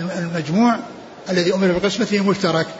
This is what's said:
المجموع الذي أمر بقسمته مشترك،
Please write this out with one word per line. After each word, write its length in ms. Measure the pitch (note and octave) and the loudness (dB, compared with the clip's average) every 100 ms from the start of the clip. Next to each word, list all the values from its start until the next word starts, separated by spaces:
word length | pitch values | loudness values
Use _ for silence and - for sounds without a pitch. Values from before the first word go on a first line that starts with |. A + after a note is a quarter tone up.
| F3 F#3 | -4 -4
المجموع 600 | E3+ E3+ C#3+ F#3+ A#3+ A3 - - - - - | -4 -4 0 4 4 2 -6 -16 -18 -16 -2
الذي 240 | F3+ F3 | 0 2
أمر 180 | F#3+ F#3 | 2 2
بقسمته 500 | F3 F#3+ G3 G#3 G3+ | 2 0 0 0 2
مشترك، 440 | G3 F#3 F3 D#3+ D#3+ | 2 2 2 0 -2